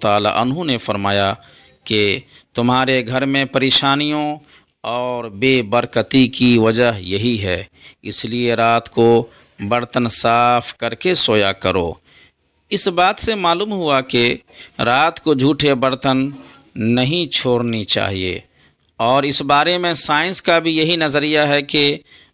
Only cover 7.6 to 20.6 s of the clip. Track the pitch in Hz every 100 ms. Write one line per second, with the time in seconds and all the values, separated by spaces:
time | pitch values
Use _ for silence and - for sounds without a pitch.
7.6 | 98 _ - - - - 110 120 120 113
8.6 | 117 117 - - 117 117 117 - _ -
9.6 | 104 120 120 127 117 - 117 117 120 123
10.6 | - - 117 117 180 190 - 107 98 95
11.6 | 92 92 85 80 _ - - _ _ _
12.6 | _ 202 202 175 180 214 - 214 175 170
13.6 | 214 196 160 135 131 120 120 139 - -
14.6 | - - 117 131 160 165 156 139 135 143
15.6 | 147 131 131 131 139 131 135 139 - -
16.6 | _ - 113 120 127 175 156 - 127 120
17.6 | 120 113 98 - 101 98 92 90 - _
18.6 | _ _ _ - 117 135 139 135 139 143
19.6 | 156 180 175 160 - 151 175 190 - 165